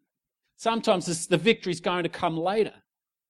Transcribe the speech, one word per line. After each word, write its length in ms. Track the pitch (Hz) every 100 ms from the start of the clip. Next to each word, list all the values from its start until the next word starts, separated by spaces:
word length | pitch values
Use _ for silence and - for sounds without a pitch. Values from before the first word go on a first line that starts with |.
| _ _ _ _ _ _
Sometimes 500 | 226 226 - 185 170
this, 220 | 165 -
the 100 | 185
victory's 440 | 180 226 - 165
going 220 | 202 180
to 60 | 170
come 280 | - 180 160
later. 360 | 170 214 196 - _ _ _ _ _